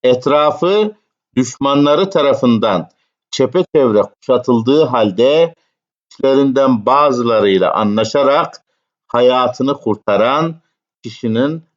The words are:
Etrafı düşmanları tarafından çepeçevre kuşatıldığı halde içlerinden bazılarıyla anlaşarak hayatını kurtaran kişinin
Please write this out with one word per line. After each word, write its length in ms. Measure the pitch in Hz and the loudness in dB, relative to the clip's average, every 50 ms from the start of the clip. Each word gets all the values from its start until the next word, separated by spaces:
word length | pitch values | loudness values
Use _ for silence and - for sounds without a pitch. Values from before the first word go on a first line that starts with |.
| - | 2
Etrafı 920 | 127 127 123 - 139 143 147 151 151 143 - 170 180 196 214 214 214 208 _ _ _ _ _ _ _ _ | 0 0 0 0 0 0 2 0 0 -2 -2 -2 -2 0 0 -2 -4 -6 _ _ _ _ _ _ _ _
düşmanları 720 | 127 127 120 - _ 139 139 139 143 143 143 147 160 190 190 | -4 -4 -4 -6 _ -4 0 0 2 2 2 2 0 0 0
tarafından 800 | - 165 143 139 127 - - 123 117 107 110 110 95 87 82 - _ _ _ _ _ _ _ _ | 0 0 0 2 0 2 2 0 2 2 0 -2 -2 -2 -4 -8 _ _ _ _ _ _ _ _
çepeçevre 680 | - - 131 123 - 185 175 _ - 151 135 120 104 104 | -2 -2 -2 0 0 -4 -4 _ 0 2 2 4 2 0
kuşatıldığı 840 | 98 - _ _ _ - 127 120 - - 123 113 110 120 139 156 156 | 0 -2 _ _ _ -2 -2 -2 0 0 0 0 2 0 2 2 2
halde 720 | 131 127 120 107 104 92 101 120 135 147 165 165 165 165 _ _ _ _ _ _ _ _ _ _ _ | 0 0 0 0 0 0 0 0 2 2 2 0 -2 -4 _ _ _ _ _ _ _ _ _ _ _
içlerinden 760 | - - - 135 135 139 139 139 127 139 135 131 127 110 101 | -10 -4 0 2 2 2 2 2 0 0 2 2 0 0 0
bazılarıyla 880 | 123 127 143 147 147 131 120 120 117 113 107 104 101 95 92 90 - - | 0 2 2 2 2 0 0 -2 0 0 2 2 2 2 2 2 0 0
anlaşarak 880 | 92 110 104 104 110 110 110 - 143 139 135 143 156 165 - - - _ _ _ _ _ _ _ _ _ | 0 -2 -2 0 -2 -2 -2 -2 0 0 2 2 0 -2 -4 -8 -20 _ _ _ _ _ _ _ _ _
hayatını 680 | _ - 120 123 127 127 127 127 123 123 - 127 135 143 | _ -2 0 2 2 2 2 -2 -2 -4 -4 -4 -4 -4
kurtaran 880 | 139 - 113 101 - _ - 101 101 110 123 139 147 160 165 165 160 _ _ _ _ _ _ _ _ - | -4 -4 -6 -6 -4 _ -4 -2 0 0 0 0 -2 -4 -6 -8 -12 _ _ _ _ _ _ _ _ -18
kişinin 600 | 117 110 - - 117 110 117 131 147 160 165 160 _ _ | -18 -14 -8 -6 -4 -2 -2 -2 -4 -4 -8 _ _ _